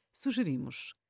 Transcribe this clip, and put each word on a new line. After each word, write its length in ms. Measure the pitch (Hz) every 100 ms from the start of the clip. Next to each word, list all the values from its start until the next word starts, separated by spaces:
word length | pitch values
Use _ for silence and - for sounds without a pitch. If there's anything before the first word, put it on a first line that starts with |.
| _
sugerimos: 800 | - 277 233 196 131 131 - - -